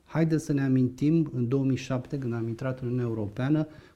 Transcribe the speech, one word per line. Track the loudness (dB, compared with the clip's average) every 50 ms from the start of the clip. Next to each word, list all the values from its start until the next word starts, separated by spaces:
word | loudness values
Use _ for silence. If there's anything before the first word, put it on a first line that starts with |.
| _
haideți | -4 0 2 2 4 2 0 0
să | 0
ne | 0 0
amintim | 2 4 4 4 4 2 0 0 2 4 4 4 2 2 0
în | -2 0 0
două | 0 0 2
mii | 2 0
șapte, | -2 -2 -4 -4 -4 -4 -4 -6 -6
când | -4 -4
am | -4 -4 -4 -4
intrat | -6 -4 -4 -6 -6 -4
în | -4
Uniunea | -4 -2 -2 -2 -2
Europeană, | -2 -4 -4 -6 -4 -4 0 2 2 2 2 -2 -6 -20 -20 -20 _